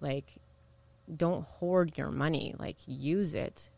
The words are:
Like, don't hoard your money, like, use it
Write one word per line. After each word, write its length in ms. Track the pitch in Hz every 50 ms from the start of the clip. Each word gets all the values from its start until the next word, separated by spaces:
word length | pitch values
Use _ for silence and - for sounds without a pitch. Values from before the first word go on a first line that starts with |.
Like, 240 | 147 143 135 139 135 - - - - - - - - - - - - - - - - - 160
don't 300 | 156 170 170 180 151 156
hoard 500 | - - - 175 175 180 185 175 160 - -
your 100 | 139 147
money, 460 | - 135 143 160 160 139 - - -
like, 200 | - - - - - -
use 480 | - 131 135 135 147 170 202 202 160 156
it 340 | - - - - - - - -